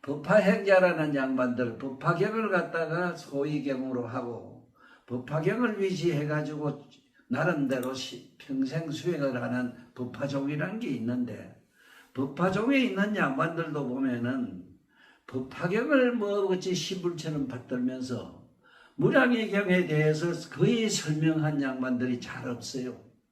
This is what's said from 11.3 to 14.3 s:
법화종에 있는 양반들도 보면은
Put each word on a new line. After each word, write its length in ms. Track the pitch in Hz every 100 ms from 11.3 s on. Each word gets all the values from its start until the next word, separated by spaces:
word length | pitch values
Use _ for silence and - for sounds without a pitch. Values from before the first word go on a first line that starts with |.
| - - - _ _ - - -
법화종에 640 | - 143 - 185 190 233 277
있는 380 | 233 190 208 202
양반들도 720 | 147 135 165 165 156 147 127
보면은 760 | 127 135 120 120